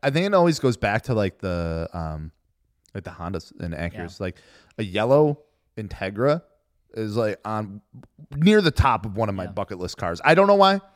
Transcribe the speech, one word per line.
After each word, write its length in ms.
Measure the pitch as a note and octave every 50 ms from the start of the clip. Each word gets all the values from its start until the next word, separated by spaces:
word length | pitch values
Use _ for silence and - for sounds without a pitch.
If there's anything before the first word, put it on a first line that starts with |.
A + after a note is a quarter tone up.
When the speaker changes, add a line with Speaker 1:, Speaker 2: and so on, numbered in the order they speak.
| -
Speaker 1:
I 60 | C#3+
think 160 | C3+ D#3+ F3+
it 80 | G3+ G3+
always 260 | F#3 F3 F3 D#3+ -
goes 200 | - C3+ A#2+ -
back 240 | - G#2 G2+ A2 -
to, 120 | - B2+
like, 260 | A2 G#2 F#2+ - _
the, 460 | - F#2+ F2+ F2 E2+ E2 E2 E2 E2 - -
um, 400 | F2 E2 D#2+ D#2 D#2 D#2 D#2+ _ _ _ _ _ _ _ _ _ _ _ _ _
like, 100 | G2+ -
the 60 | -
Hondas 420 | - - - E2+ - E2+ - - _ -
and 140 | - E2+ E2
Acuras. 440 | - E2 E2+ - - F2 E2+ - -
Speaker 2:
Yeah. 60 | G2
Speaker 1:
Like, 120 | F#2 F2+ _ _ _ _ _ _ _ _ -
a 40 | A2
yellow 560 | G2 F2+ G2+ A2 A#2+ C3 C#3+ D3+ D3+ D3 - _ _ _ _ _ _ _
Integra 680 | - A2 G2 - - G2+ F#2+ G2+ G2+ A#2+ C#3 D3 E3+ - _ _ _ _ _ _ _ _ _ _
is, 200 | - A2 G#2+ G#2
like, 220 | A2+ A#2 G#2+ G2 - _
on 380 | G#2 A2 G#2+ G#2+ G2+ G2 G#2 _ _ _ B2+ - _ _ _ D3 - -
near 260 | C#3 D#3+ F#3+ G#3+ G#3+ G3
the 80 | D#3+
top 340 | - - - C#3 A#2+ G#2+ F#2+
of 100 | A2 G2
one 120 | G2+ A2+ G#2
of 60 | G2
my 100 | F#2+ F2+
Speaker 2:
Yeah. 60 | F2
Speaker 1:
bucket 280 | G2+ G#2 G2 - G2+ F2+
list 180 | F2+ F2+ - -
cars. 220 | - F2 E2+ E2+ -
I 100 | C#3+ D#3+
don't 120 | E3+ G3
know 80 | G3+ G3+
why. 260 | G3+ G3 F#3+ G3 G3 - - _